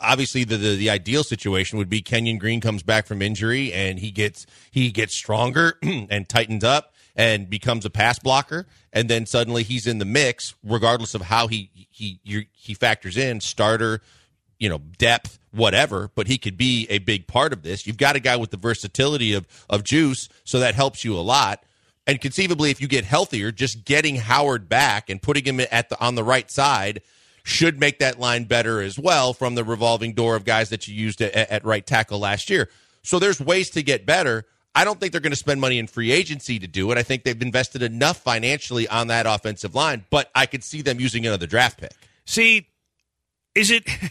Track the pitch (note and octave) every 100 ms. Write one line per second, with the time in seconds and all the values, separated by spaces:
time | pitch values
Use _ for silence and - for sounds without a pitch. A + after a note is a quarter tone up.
0 | G#2+ C3 C3 C3 A#2 A2 G#2 G2+ G#2+ G#2
1 | E2+ C#3 D3 A2+ G#2 F#2+ F#2+ G#2+ F#2+ G#2+
2 | - A#2 A2+ A2 G#2+ A#2 A2+ G#2 E2+ A2
3 | - G2+ G2+ G2+ A2+ B2+ C3+ F#2 F#2+ F#2
4 | G#2+ G2 G#2 - - _ _ C3 B2 A2
5 | A2 - - G#2+ A#2+ C3+ E3 - D3+ D#3+
6 | G2+ G#2 F#2+ A#2+ A2 A2 A2+ D3 - _
7 | _ - A2+ G#2+ F#2 G#2 - A2+ G#2 A2
8 | A2+ B2 C3+ C3+ - D#3+ F#3 _ _ -
9 | A2+ A#2 A2+ B2 A#2 A#2+ A2 B2 A2 A2
10 | G2 C3 C3+ - - - G#2+ A2 A2+ A#2+
11 | A2+ G#2+ F2 A2+ A#2 A2 F#2+ F#2+ G2 -
12 | G#2+ F#2 G2+ G#2 G#2 _ - G2 A#2+ A2
13 | F#2+ F#2+ C3 A2 - - G#2+ A2+ A2+ A2
14 | - _ _ _ _ _ A2 D#2 D2+ F2+
15 | A#2 A#2 - - _ G#2+ A2 G2 D3+ G2
16 | G#2 - G2+ C3 G#2 F#2 B2+ A#2+ A2 G2+
17 | F#2+ G2+ - B2 D3+ A2 D#2 G2 G#2 A2
18 | C#3 C#3+ B2+ B2 A2+ F#2+ A2+ A2+ G#2 -
19 | C#3 D3 A2+ G2+ E2+ - - G#2 - E3
20 | D3+ C3 - _ - B2+ B2 G#2+ C#3 -
21 | A2+ F#2 F2+ C#3 G#2+ G2+ _ _ _ _
22 | - C3+ C#3 D#3 F#3+ E3 D3+ C3 C3+ C3
23 | F#2+ D3+ G3 A2 G#2 G#2+ B2+ A2+ G#2 D3
24 | D3+ C3 A2 C3 C#3+ A#2+ E2+ A2+ C#3 G#2
25 | - G2 - C#3+ C3+ C3 B2+ A#2 - -
26 | A#2+ A#2+ A2 B2+ - - C#3+ A#2+ G2 G#2+
27 | - _ _ _ - - E3 C#3 D3 C#3+
28 | C3+ B2 B2 A#2+ A2+ A#2+ A2+ A2 G2 G2
29 | E3 D#3+ B2+ B2 B2+ A#2+ A2 A2+ A#2 A#2
30 | A2+ A2+ A#2 A2 G2+ A2 A2 A2 - G#2
31 | A2 G2 G#2+ G#2+ A2 G#2 A2 G#2+ - A#2
32 | A2 G#2 G2+ G2+ - F#3 A#2+ _ _ _
33 | - F3+ G3+ F#3 C#3 F3+ - E3+ C#3+ B2
34 | F#2+ F3 D3+ A2+ - _ _ D3 F#3+ G#3
35 | F#3+ D#3+ D3 C#3+ - C#3 C3+ B2 A2 -
36 | A#2 D3+ D3+ C#3+ - A#2 F2+ F2+ G2 A#2+
37 | A#2 C3 C3 A#2 B2 B2+ B2+ B2+ A#2+ A2+
38 | D3 E3+ C3+ A2+ A#2+ C#3+ - B2 G#2+ A2
39 | A#2 A#2 A2+ G#2+ A2 G#2 G2+ B2 D#3 B2
40 | F#2+ D3 - C3 C3+ C3+ - D#3 C#3 B2
41 | B2+ A#2 A2+ G2+ E2+ A2 B2+ - - -
42 | _ _ - - A3+ A3 D#3 _ _ _
43 | _ _ _ _ _ G#3 G#3 A#3 - -
44 | F#3+